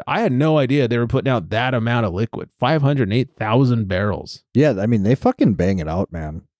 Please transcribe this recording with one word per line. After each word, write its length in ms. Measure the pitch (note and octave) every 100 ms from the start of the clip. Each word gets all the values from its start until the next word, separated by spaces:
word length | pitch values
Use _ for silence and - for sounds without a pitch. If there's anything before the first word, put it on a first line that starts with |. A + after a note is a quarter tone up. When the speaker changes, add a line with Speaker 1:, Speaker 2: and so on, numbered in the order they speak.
| -
Speaker 1:
I 140 | D#3+
had 100 | A3+
no 260 | B2+ D#3 D#3
idea 300 | B2+ C#3+ A#2+
they 100 | A#2+
were 100 | A#2
putting 220 | C3 C3+
out 180 | B2 F2
that 240 | G#2+ B2+
amount 320 | B2 A2+ A#2+ G#2+
of 80 |
liquid. 360 | F2 A2+ - - -
Five 240 | B2 D#3+
hundred 300 | C#3 C#3+ G2+
eight 240 | A2+ C3 -
thousand 520 | G#2+ A#2+ C3 A#2 G2
barrels. 540 | F#2 G#2 D#2 - - _
Speaker 2:
Yeah, 220 | - D3+ G2
I 60 | G#2+
mean, 180 | A#2
they 100 | G2 C#3
fucking 400 | - - B3+ F3+
bang 240 | F2 F#2+
it 80 | D2+
out, 220 | E2 -
man. 320 | E2 D#2 E2 - _